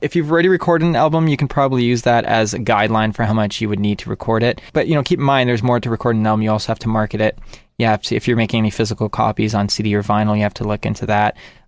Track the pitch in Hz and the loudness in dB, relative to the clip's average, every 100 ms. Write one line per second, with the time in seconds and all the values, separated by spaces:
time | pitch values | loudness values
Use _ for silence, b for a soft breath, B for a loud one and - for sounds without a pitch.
0 | 147 170 151 165 180 180 - 165 170 123 | -2 -2 0 2 4 2 2 2 2 2
1 | 151 160 160 139 143 147 139 131 120 120 | 2 2 2 0 0 0 0 2 2 2
2 | 123 117 - 113 107 104 110 104 107 110 | 2 2 2 0 0 -2 0 2 2 2
3 | 107 104 110 110 104 - 104 101 104 101 | 0 0 0 0 0 -2 -4 -2 -2 -2
4 | - - - 113 120 - B 156 - 151 | -6 -6 -2 0 0 -2 B -2 0 0
5 | 123 175 139 135 123 117 123 120 120 113 | 0 0 2 2 2 0 0 0 0 -2
6 | 123 113 110 110 110 107 - 110 113 110 | 0 2 2 2 0 0 -2 -4 -2 -2
7 | 107 104 107 - B B B - 113 107 | -2 0 -2 -2 B B B -2 0 0
8 | - 110 - 117 110 113 110 - 107 113 | -2 -2 0 0 0 0 0 0 -2 -2
9 | 107 - 110 107 107 104 101 - 107 104 | -4 0 -2 0 0 0 -2 -2 0 0
10 | 101 107 107 107 104 - 104 107 120 - | 0 0 2 0 0 -2 -4 -4 -4 -4
11 | 107 104 104 B B B | -2 0 0 B B B